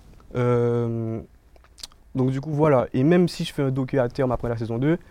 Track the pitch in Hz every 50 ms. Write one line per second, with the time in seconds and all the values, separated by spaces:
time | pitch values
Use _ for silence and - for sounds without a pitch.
0 | - - - - - - - 123 120 123 123 120 120 120 120 120 117 117 117 117
1 | 113 113 113 110 - - _ _ _ _ _ - _ - _ - - - - -
2 | - - - 131 127 131 131 135 139 160 151 143 156 156 143 123 117 - - 131
3 | 131 156 175 180 180 160 - - 170 - - - 143 135 131 139 131 131 - 135
4 | 123 123 - - 135 127 117 - - 120 117 113 117 110 117 117 135 151 165 -
5 | - -